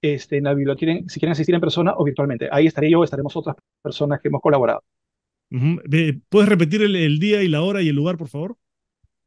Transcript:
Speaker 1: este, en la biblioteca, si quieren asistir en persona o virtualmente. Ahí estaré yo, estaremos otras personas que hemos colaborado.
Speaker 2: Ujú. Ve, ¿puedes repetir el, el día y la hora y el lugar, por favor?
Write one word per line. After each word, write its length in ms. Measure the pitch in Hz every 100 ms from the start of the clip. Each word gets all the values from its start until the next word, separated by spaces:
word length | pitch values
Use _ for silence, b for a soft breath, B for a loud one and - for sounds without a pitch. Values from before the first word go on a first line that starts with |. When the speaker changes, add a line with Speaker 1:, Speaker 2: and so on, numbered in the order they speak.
Speaker 1:
este, 360 | 156 143 - 143
en 80 | 143
la 80 |
biblioteca, 400 | 143 139 139 160 170 -
si 120 | -
quieren 140 | 156
asistir 200 | 156 156
en 80 | 170
persona 320 | 170 160 170 -
o 80 |
virtualmente. 460 | 143 139 143 120 131
Ahí 160 | 143 160
estaré 220 | 147 151
yo, 140 | 165
estaremos 320 | 165 139 143 170
otras 200 | 156 131 _ _
personas 380 | 147 - 147 143
que 80 | 143
hemos 120 | 143
colaborado. 420 | 160 143 117 110 _ _ _ _ _ _ _
Speaker 2:
Ujú. 300 | 127 135 175 -
Ve, 340 | 151 160 139 _
¿puedes 200 | 202 208
repetir 320 | 202 160 208
el, 140 | 208 185
el 240 | 160 151
día 240 | 202 208
y 40 | 190
la 140 | 151
hora 200 | 175 202
y 80 | 170
el 60 | 143
lugar, 220 | 156 180
por 100 | -
favor? 300 | 143 175 240 _ _ _ _ _ _